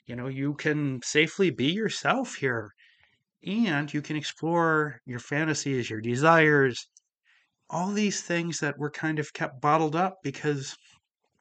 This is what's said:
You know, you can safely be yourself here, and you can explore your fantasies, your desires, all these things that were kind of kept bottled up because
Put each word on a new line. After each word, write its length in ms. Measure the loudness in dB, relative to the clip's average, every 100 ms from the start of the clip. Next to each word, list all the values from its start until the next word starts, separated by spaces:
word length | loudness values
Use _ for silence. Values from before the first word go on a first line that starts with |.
| -14
You 60 | -10
know, 100 | -8
you 280 | -4 -4
can 460 | -2 -2 0 0 -4
safely 460 | 0 2 2 2 0
be 160 | 2 0
yourself 680 | 0 -2 -2 0 0 -2
here, 380 | -4 -2 -2 -6 -14 _ _ _ _ _ _ -6
and 480 | 0 0 0 -2
you 80 | -4
can 140 | -4 -6
explore 840 | -6 -6 0 2 4 2 0 -6 -10
your 140 | -10
fantasies, 680 | -4 -2 0 -2 -2 -2 -2
your 120 | -4
desires, 880 | -2 2 6 6 8 6 4 0 -10 _ _ _ _ _ _ _ -8
all 220 | -4 -2
these 280 | 0 0 0
things 380 | -2 -2 -2 -2
that 180 | -4 -4
were 140 | -6
kind 300 | -4 -2 -2
of 120 | -4
kept 280 | -6 -8 -2
bottled 340 | 2 4 4
up 220 | 2 0 -2
because 520 | -8 -4 -2 -2 -4 -14 _ _ _ _ _ _